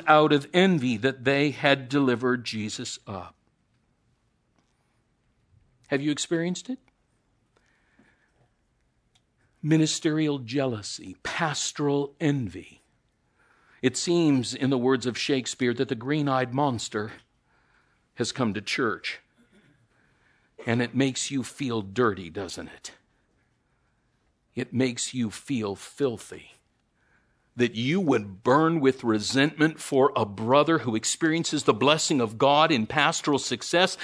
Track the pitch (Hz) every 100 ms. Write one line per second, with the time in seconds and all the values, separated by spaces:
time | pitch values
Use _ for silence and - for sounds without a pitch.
0 | 156 156 151 147 139 180 190 170 127 113
1 | 127 131 123 139 147 131 147 139 123 143
2 | 135 120 127 123 110 110 107 - 120 -
3 | - 98 87 _ _ _ _ _ _ _
4 | _ _ _ _ _ _ _ _ _ _
5 | _ _ _ _ _ _ _ _ _ 139
6 | 147 143 - 170 170 180 - 262 _ _
7 | _ _ _ _ _ _ _ _ _ _
8 | _ _ _ _ _ _ _ _ _ _
9 | _ _ _ _ _ _ 151 160 156 -
10 | 165 156 156 143 117 139 135 113 95 -
11 | 95 95 - - 170 143 - - 147 143
12 | 139 - 160 143 107 87 78 - _ _
13 | _ _ _ _ _ _ _ _ - -
14 | - 175 160 135 113 127 131 135 123 135
15 | 117 107 - 135 120 - 123 120 135 117
16 | 120 151 143 131 127 127 147 117 - 110
17 | 110 - _ _ _ _ _ _ _ _
18 | _ - 120 - 120 101 101 - 120 87
19 | - - _ _ _ _ _ _ _ _
20 | _ _ _ _ _ - - 117 120 120
21 | 135 127 - 139 117 - 135 117 95 98
22 | 120 95 87 87 90 - - - - -
23 | _ _ _ _ _ _ _ _ _ _
24 | _ _ _ _ _ - 131 120 131 120
25 | - 127 113 - - 131 104 95 - -
26 | 139 107 - 92 - _ _ _ _ _
27 | _ _ _ _ _ - 120 107 127 180
28 | 170 127 101 95 - 139 160 165 131 131
29 | 120 107 101 123 143 - 156 156 - 139
30 | 131 - 110 98 110 139 147 165 113 113
31 | - - 165 160 165 151 147 113 131 160
32 | - 151 117 110 139 143 160 135 110 151
33 | 147 170 - 135 - 123 - 170 185 -